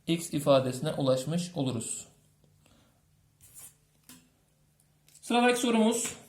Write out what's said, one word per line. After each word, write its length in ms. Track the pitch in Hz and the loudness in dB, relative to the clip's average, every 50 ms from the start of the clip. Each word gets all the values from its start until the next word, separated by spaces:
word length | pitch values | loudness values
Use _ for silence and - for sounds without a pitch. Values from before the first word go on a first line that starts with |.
| _ | _
x 260 | - 170 170 - - - | -2 -2 -2 -2 -6 -6
ifadesine 580 | 147 143 147 139 131 123 127 127 - 147 156 | -2 2 4 4 4 2 0 -4 -4 -6 -6
ulaşmış 600 | - - 143 131 131 131 - 147 165 175 175 - - | -4 -2 0 0 0 0 -2 -4 -4 -4 -6 -6 -6
oluruz. 520 | 156 139 127 113 110 - - - - - - _ _ _ _ _ _ _ _ _ _ _ _ _ _ _ _ _ _ _ _ _ _ _ _ _ _ - - - - - - _ _ _ _ _ _ _ - - - _ _ _ _ _ _ _ _ _ _ _ _ _ _ _ _ _ _ - - | -4 -4 -2 -4 -4 -6 -8 -10 -12 -14 -18 _ _ _ _ _ _ _ _ _ _ _ _ _ _ _ _ _ _ _ _ _ _ _ _ _ _ -20 -20 -20 -20 -20 -20 _ _ _ _ _ _ _ -20 -20 -20 _ _ _ _ _ _ _ _ _ _ _ _ _ _ _ _ _ _ -20 -16
Sıradaki 380 | - - 233 240 247 247 240 - | -6 0 2 4 4 4 4 2
sorumuz 540 | - 240 233 220 214 226 240 - - - - - - | 2 2 4 4 4 4 2 0 -4 -6 -8 -12 -18